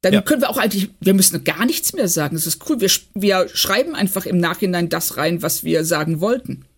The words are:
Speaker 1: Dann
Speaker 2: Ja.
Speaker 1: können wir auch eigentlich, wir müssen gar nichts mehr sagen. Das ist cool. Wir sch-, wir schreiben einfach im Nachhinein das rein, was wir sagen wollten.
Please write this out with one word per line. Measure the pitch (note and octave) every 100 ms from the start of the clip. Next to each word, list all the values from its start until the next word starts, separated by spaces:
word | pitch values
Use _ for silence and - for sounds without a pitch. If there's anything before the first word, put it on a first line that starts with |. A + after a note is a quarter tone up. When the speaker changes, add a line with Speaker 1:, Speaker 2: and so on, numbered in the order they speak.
Speaker 1:
Dann | F#3+
Speaker 2:
Ja. | G3+
Speaker 1:
können | G3 D4+
wir | C4+
auch | C4
eigentlich, | A3 G3 G3 -
wir | F#3
müssen | G3 F#3 D#3+
gar | C3 D#3 A#3+
nichts | D#4+ -
mehr | F#4+ G3+
sagen. | E3+ C#3+ D#3+
Das | D#3+
ist | D#3 -
cool. | C#4+
Wir | F#3+
sch-, | - - -
wir | G3+ F#3+ F#3
schreiben | - - G3 D4+ D4
einfach | G3 G3 -
im | F3+
Nachhinein | E3+ F3 G3 F3 E3+
das | E3 - -
rein, | D#3 E3+
was | D#3+ -
wir | D#3+ E3 D#3+
sagen | D#3+ D#3 D#3+
wollten. | G3 B3 - C3 -